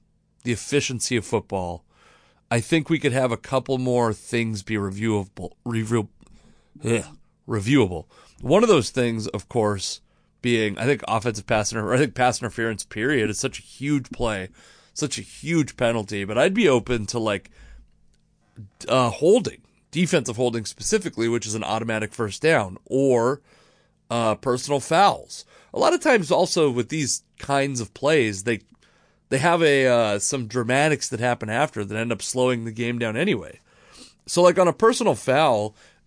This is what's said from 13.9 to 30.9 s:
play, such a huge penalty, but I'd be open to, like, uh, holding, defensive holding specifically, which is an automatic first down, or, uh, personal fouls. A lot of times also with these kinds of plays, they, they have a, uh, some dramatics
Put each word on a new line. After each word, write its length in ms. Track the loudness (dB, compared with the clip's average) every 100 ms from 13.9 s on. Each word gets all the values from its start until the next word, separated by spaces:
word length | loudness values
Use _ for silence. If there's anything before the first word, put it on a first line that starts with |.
| -2 -2
play, 400 | -6 -4 -4 -8 -14 -20 _ _ -8
such 240 | -6 -6
a 20 |
huge 560 | -12 -12 -2 0 0 0
penalty, 460 | 0 0 -4 -6
but 160 | -4 2
I'd 160 | 2 4
be 120 | 4
open 380 | 4 2 -4 -4
to, 120 | -4
like, 320 | -2 -4 -6 -20 -20 -20 -20 _ _ _ _ _ _ -20 -20 -14 -2
uh, 220 | 2 2
holding, 500 | 2 4 4 2 -8 _ _ _
defensive 460 | -2 0 2 0 -2
holding 280 | -2 -2 -6
specifically, 640 | -8 -2 -2 -2 -2 -2
which 160 | -2 -4
is 80 |
an 100 | -6
automatic 500 | -4 -4 -2 -4 -4
first 280 | -4 -6 -2
down, 380 | 2 2 0 -8 -4
or, 560 | 0 2 4 2 0 _ _ _ _ _ _ -6
uh, 240 | -2 0 0
personal 440 | 0 -2 0 -2
fouls. 680 | 0 4 4 2 -6 -20 -20 _ _
A 80 | 0
lot 140 | 2
of 80 | 2
times 300 | 4 2 2
also 400 | 2 2 2 2
with 180 | 2 -2
these 320 | -2 -4 -4 -10 -14
kinds 420 | -4 0 0 -4
of 140 | -8
plays, 500 | -4 2 2 2 0
they, 180 | -2 -4 -6 _ _ _ _ _ -4
they 80 | 0
have 240 | 2 4
a, 260 | 4 4 4
uh, 320 | 4 2 0
some 280 | -2 -4 -4
dramatics 600 | -4 0 2 2